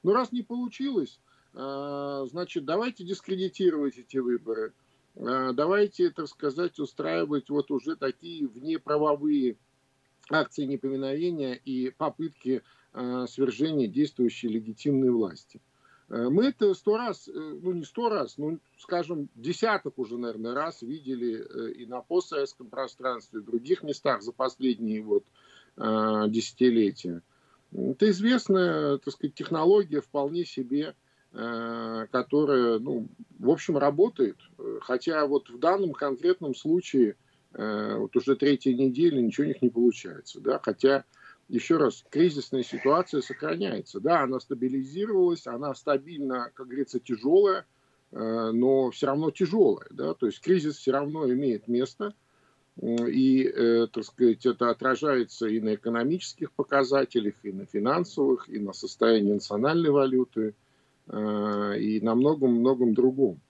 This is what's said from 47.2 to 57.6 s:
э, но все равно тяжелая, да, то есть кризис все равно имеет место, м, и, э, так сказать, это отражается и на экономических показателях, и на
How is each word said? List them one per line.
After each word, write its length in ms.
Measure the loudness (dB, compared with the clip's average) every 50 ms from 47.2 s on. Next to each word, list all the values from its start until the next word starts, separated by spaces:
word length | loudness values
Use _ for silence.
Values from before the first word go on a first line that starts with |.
| 2 4 6 6 6 6 2 0 -4 _ _ _ _ _ _ _ _ _
э, 380 | -10 -6 -4 -4 -2 -2 -2 0
но 380 | 0 2 4 4 4 4 2 0
все 160 | -2 -2 -2
равно 240 | 0 0 0 -2 -4
тяжелая, 560 | 0 -2 -2 0 4 4 4 4 4 0 -4 -16
да, 240 | -10 -6 -6 -6 -4
то 120 | _ -2
есть 140 | -2 -2 -2
кризис 360 | 0 2 2 2 2 -2 -6 -2
все 140 | -2 0
равно 360 | 0 0 -2 -4 -4 -2 0 0
имеет 380 | 0 0 0 0 -2 -2 -2 -2
место, 440 | 0 0 0 -2 -4 _ -8 -8 -8 _ _ _ _ _ _ _ _ _ _ _ _ -8
м, 240 | -4 -2 -2 0 0
и, 380 | 0 2 2 4 4 4 4 4
э, 420 | 2 0 2 4 4 4 4 2 0
так 120 | -2 -8 -10
сказать, 420 | -10 _ 4 4 4 4 4 0
это 240 | 0 0 2 0 0
отражается 760 | 0 _ 0 0 0 0 0 0 0 0 0 -4 -4 -4 -2
и 140 | -2 -2 0
на 140 | 0 -2 -2
экономических 760 | -2 _ -4 -2 0 0 0 -2 -2 -6 -12 -10 _ -12 -8
показателях, 840 | _ -6 -4 _ 2 2 2 4 2 2 2 2 0 -2 -2 -2 -6 _ -12
и 80 | -10
на 140 | -10 -10